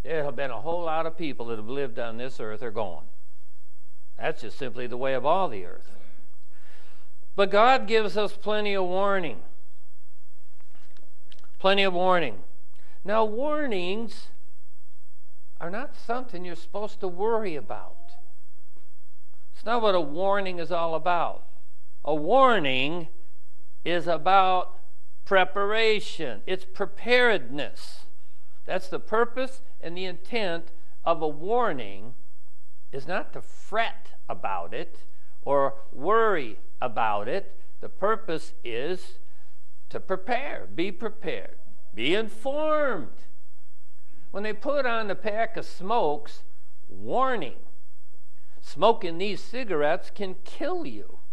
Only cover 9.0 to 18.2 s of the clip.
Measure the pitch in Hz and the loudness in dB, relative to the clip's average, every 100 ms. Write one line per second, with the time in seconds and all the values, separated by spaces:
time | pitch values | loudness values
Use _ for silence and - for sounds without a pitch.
9 | 202 196 160 113 - - - - - - | 0 0 0 0 0 0 0 0 0 0
10 | - - - - - - - - - - | 0 0 0 0 0 0 0 0 0 0
11 | - - - - - - 190 196 196 175 | 0 0 0 0 0 2 2 2 2 2
12 | 185 180 143 104 - - - - - - | 2 2 0 0 0 0 0 -2 -2 -2
13 | 180 220 220 214 294 302 285 196 175 208 | 0 0 0 0 -2 0 0 0 0 -2
14 | 233 - - - - - - - - - | 0 0 0 0 0 0 0 0 0 0
15 | - - - - - - 170 202 269 - | 0 0 0 0 0 0 -2 -2 -2 0
16 | - 240 254 175 180 170 - 202 208 - | 0 0 0 0 0 0 0 0 0 0
17 | 190 175 214 226 208 151 107 107 90 - | 0 0 2 0 0 0 0 0 0 0
18 | - - | 0 0